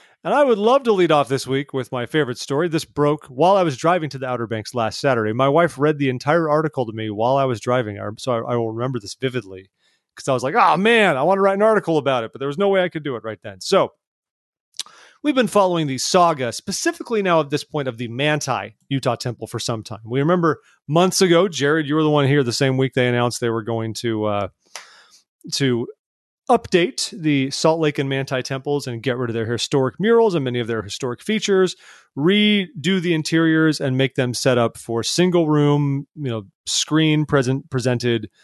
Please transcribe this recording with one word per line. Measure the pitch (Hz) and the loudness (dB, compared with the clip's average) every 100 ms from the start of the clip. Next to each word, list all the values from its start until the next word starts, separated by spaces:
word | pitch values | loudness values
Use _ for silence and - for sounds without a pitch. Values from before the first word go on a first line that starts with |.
| _ _ | _ _
And | 170 | -2
I | 254 | 2
would | 277 214 | 4 4
love | 214 269 | 4 2
to | 240 | 2
lead | 196 170 | 2 4
off | 151 123 | 4 2
this | 135 127 | -2 -2
week | 135 143 | -4 -4
with | 131 123 | -8 -6
my | 127 | -6
favorite | 120 156 135 123 | -2 0 0 -4
story. | - 143 175 | -4 -2 -2
This | 156 | -4
broke | - - 147 151 - | -6 0 0 0 -6
while | 127 170 202 | 2 4 4
I | |
was | 175 127 | 2 0
driving | 160 180 151 | 0 0 -2
to | 135 | -8
the | 131 | -6
Outer | 123 113 | -4 -4
Banks | 110 104 | -6 -4
last | 123 110 - | -4 -2 0
Saturday. | 143 120 107 | 0 2 0
My | 117 135 | 2 2
wife | 147 170 127 | 4 2 2
read | 147 147 | 0 0
the | 135 | -2
entire | 123 143 170 160 | -2 0 0 2
article | 151 156 - 113 | 0 0 -2 -4
to | |
me | 110 110 | -6 -6
while | 101 117 139 | -2 0 0
I | |
was | 135 113 | 0 -2
driving, | 123 123 107 101 | -2 -2 -2 -6
I, | 104 110 | -10 -8
so | - | -4
I, | 117 120 | -4 -2
I | 120 | -4
will | 113 | -4
remember | 113 127 123 | -4 -6 -6
this | 101 | -10
vividly | - 135 123 98 95 98 _ _ _ _ - | -8 -6 -6 -8 -14 -20 _ _ _ _ -10
'cause | - | -2
I | |
was | 131 | -2
like, | 127 220 | 0 2
"Oh, | 185 156 | 4 4
man, | 214 233 196 135 | 4 4 4 2
I | |
wanna | 156 190 | 2 2
write | 196 | 2
an | 196 | 4
article | 214 214 170 156 | 4 2 2 0
about | 135 127 | 0 0
it," | 113 | -2
but | 113 | -6
there | 139 | -6
was | 143 | -2
no | 202 | 2
way | 190 | 2
I | 180 | 0
could | 165 | -4
do | 143 | -8
it | 117 | -8
right | 110 107 | -8 -10
then. | 107 95 | -12 -12
So | - 190 135 - _ _ _ _ _ _ _ - - - - _ | 0 2 2 -2 _ _ _ _ _ _ _ -16 -16 -18 -20 _
we've | 294 262 | -2 0
been | 220 | 2
following | 208 190 170 147 | 2 2 2 -2
the | 131 | -4
saga, | - 185 170 147 123 | 0 4 4 2 -4
specifically | - - 185 330 330 - 226 | -6 -8 -6 -4 -6 -4 -2
now | 190 165 | 2 0
at | 147 | 0
this | 147 | -4
point, | - 151 131 | -4 -6 -6
of | 113 | -6
the | 120 | -8
Manti | 120 147 151 139 113 104 - - | -2 0 0 -2 -4 -6 -14 -6
Utah | 135 127 | -4 -2
Temple | 117 123 113 113 | -4 -4 -8 -8
for | 117 | -8
some | - 113 | -6 -6
time. | - 107 | -8 -14
We | 110 127 | -6 -2
remember | 147 180 165 139 _ _ - | 2 2 2 0 _ _ -2
months | 160 185 - | 2 2 4
ago, | 190 170 196 | 4 4 2
Jared, | 139 143 160 143 | 0 0 0 0
you | |
were | 151 | 0
the | 156 | 2
one | 147 135 | 2 4
here | 143 | 4
the | 120 | 2
same | 110 135 131 | 0 0 2
week | 135 | 0
they | - 123 | 2 2
announced | 120 120 - | 2 0 0
they | 117 | -2
were | 113 | -2
going | 110 113 113 | -4 -4 -6
to, | 107 120 110 | -6 -4 -2
uh, | 107 101 95 - _ - - - _ _ _ _ - | -2 -2 -4 -10 _ -20 -20 -20 _ _ _ _ -12
to | - 135 120 123 - _ _ _ _ - | -2 0 0 -4 -12 _ _ _ _ 0
update | 233 - 180 202 - - 214 | 0 2 0 0 -2 -8 -4
the | 151 139 135 | 0 0 0
Salt | - 160 165 | 0 0 2
Lake | 151 147 | 0 -2
and | 139 | -2
Manti | 135 135 131 | -4 -4 -6
temples | - 135 143 143 131 | -6 -6 -4 -4 -4
and | 117 | -6
get | 131 123 | -4 -2
rid | 120 | -4
of | |
their | 113 110 | -4 -4
historic | 117 - 143 131 - | -4 -2 0 0 -2
murals | 208 233 226 | -2 2 2
and | 170 | 0
many | 131 120 | -2 -4
of | 113 | -4
their | 113 | -4
historic | 101 - 131 120 | -6 -8 -8 -6
features, | - 214 - 190 185 - - - _ - | -4 -2 0 2 2 -2 -16 -20 _ -2
redo | 156 208 208 208 180 156 160 190 | 2 4 4 2 0 -4 -2 0
the | 170 | 0
interiors | 160 151 160 165 160 160 147 | -2 0 2 4 4 2 2
and | 143 127 | 0 0
make | 135 | 0
them | - 123 | 0 -2
set | 117 139 123 | 0 2 2
up | 117 - | 2 -2
for | - 117 | -6 -4
single | 110 - 180 175 156 | -2 2 2 4 4
room, | 151 147 147 143 139 143 160 | 4 4 2 2 -2 -6 -10
you | 139 | -6
know, | 113 98 _ | -6 -8 _
screen | - - - 156 156 151 147 | -6 -4 0 2 2 2 2
present, | 143 123 135 - | 2 2 -2 -4
presented | 131 120 120 120 117 110 _ | -4 -2 0 0 -2 -4 _